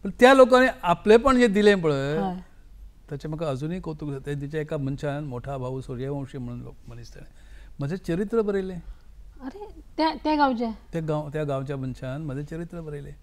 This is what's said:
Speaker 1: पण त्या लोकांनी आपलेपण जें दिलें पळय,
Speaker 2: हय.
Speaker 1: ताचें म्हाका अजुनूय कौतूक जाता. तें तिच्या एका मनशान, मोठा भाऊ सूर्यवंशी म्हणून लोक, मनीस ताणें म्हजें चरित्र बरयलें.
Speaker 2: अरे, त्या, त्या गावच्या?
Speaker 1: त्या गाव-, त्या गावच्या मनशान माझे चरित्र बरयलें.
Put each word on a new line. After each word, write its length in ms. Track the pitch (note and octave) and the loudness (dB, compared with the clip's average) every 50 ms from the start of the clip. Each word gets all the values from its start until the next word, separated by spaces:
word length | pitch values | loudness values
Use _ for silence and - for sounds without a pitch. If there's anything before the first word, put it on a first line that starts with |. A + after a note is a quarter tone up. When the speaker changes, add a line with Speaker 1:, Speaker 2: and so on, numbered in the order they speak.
| - | -8
Speaker 1:
पण 60 | G3 - - | -8 4 8
त्या 140 | A#3+ B3+ C4+ | 8 10 12
लोकांनी 320 | C4+ B3+ A3+ B3+ B3 B3+ B3+ - - | 10 10 10 10 6 6 4 0 -2
आपलेपण 560 | - F3+ F3 E3+ - G#3 G#3+ A#3 A3+ C#4 C4 B3 | 0 0 0 2 6 8 8 8 8 6 4 6
जें 140 | B3 A#3 | 6 6
दिलें 280 | F#3 G#3 G#3 G#3 G3+ F#3+ | 6 6 6 6 6 6
पळय, 380 | E3 D#3 C#3+ C3+ C3+ C#3+ D3+ D#3+ | 4 2 0 2 0 -2 -2 -2
Speaker 2:
हय. 160 | G3 F#3+ F3+ F#3 F3+ - - - - - - - - - - - - - | -2 -4 -6 -8 -12 -18 -20 -20 -20 -20 -20 -20 -20 -20 -20 -20 -16 -14
Speaker 1:
ताचें 180 | D3 C#3 - D#3 | -14 -10 -8 -8
म्हाका 220 | D#3 D#3 E3 D3+ | -6 -4 -4 -4
अजुनूय 300 | C3+ B2 D3 D#3 F3 F#3 | -4 -4 -4 -6 -6 -6
कौतूक 300 | E3 D#3+ D#3 D3+ D#3 D3+ | -8 -10 -10 -8 -8 -8
जाता. 160 | C#3+ C3+ C3+ | -8 -8 -8
तें 140 | D3 D3 C#3 | -8 -8 -6
तिच्या 200 | C#3+ C#3 D#3 D#3 | -8 -6 -6 -6
एका 160 | D3+ D3+ E3 | -6 -6 -6
मनशान, 480 | D3 C#3 C3+ C#3+ C3 - D3 C#3 C#3+ D3+ | -6 -4 -6 -6 -4 -6 -6 -6 -6 -8
मोठा 320 | C#3+ B2 B2 A#2 C3+ C#3+ | -8 -10 -10 -10 -10 -8
भाऊ 240 | C3+ B2+ B2+ C3 C3 | -8 -8 -8 -8 -10
सूर्यवंशी 580 | B2+ - C3+ A#2+ C3 C3+ C#3+ C#3+ C#3 C3 - C#3 | -10 -10 -10 -8 -6 -6 -6 -8 -8 -10 -10 -12
म्हणून 240 | B2 A#2+ A#2+ A#2+ | -10 -10 -10 -12
लोक, 120 | A#2+ B2 - - - - | -14 -16 -18 -18 -20 -18
मनीस 260 | A#2 A#2+ A#2 - - | -18 -18 -18 -18 -18
ताणें 180 | - - - - - - - - - - - - - | -18 -20 -20 -20 -20 -20 -20 -20 -20 -20 -20 -10 -8
म्हजें 180 | C#3+ C#3 F3 | -6 -6 -6
चरित्र 440 | F#3+ - - E3+ E3+ A3 G#3 A#3 A3+ | -6 -4 -4 -2 -2 -2 -2 0 0
बरयलें. 380 | G#3+ G#3 G3 G3 F#3+ F#3 F#3 F3 - - - - - - - - - - - - | 0 0 -2 -2 -4 -6 -10 -12 -12 -14 -16 -18 -20 -20 -20 -20 -20 -20 -20 -16
Speaker 2:
अरे, 420 | C4 C4 - G4+ G#4 A4 - - - - - | -16 -14 -14 -14 -16 -16 -18 -20 -20 -14 -4
त्या, 180 | - D#4 D#4+ D#4 - - | -2 -2 -2 -2 -2 -2
त्या 120 | D4+ D#4 | 0 2
गावच्या? 340 | D4 D4 C4+ B3+ A3 A#3+ A3+ G#3+ - - - | 2 2 2 2 -2 -4 -6 -8 -10 -16 -10
Speaker 1:
त्या 100 | - E3 D#3+ D#3 | -8 -6 -4 -2
गाव-, 200 | D3+ D3+ D3+ D3 | -2 -4 -4 -6
त्या 120 | C#3 D3+ D3+ | -6 -4 -4
गावच्या 320 | C#3+ C#3 C3+ C3+ C3+ C#3+ | -2 -2 -4 -4 -6 -6
मनशान 460 | C3+ C3 C3 B2 - - C3 C3 D3 | -6 -6 -8 -8 -8 -10 -10 -8 -8
माझे 200 | D#3+ D#3+ B2+ C#3 | -8 -8 -8 -8
चरित्र 380 | D3 D3 E3 D#3+ E3+ E3+ F3+ E3+ | -8 -10 -10 -12 -10 -10 -12 -12
बरयलें. 320 | D#3+ D#3 D3 C#3+ C#3 C#3+ D3 - | -12 -12 -12 -12 -14 -14 -16 -18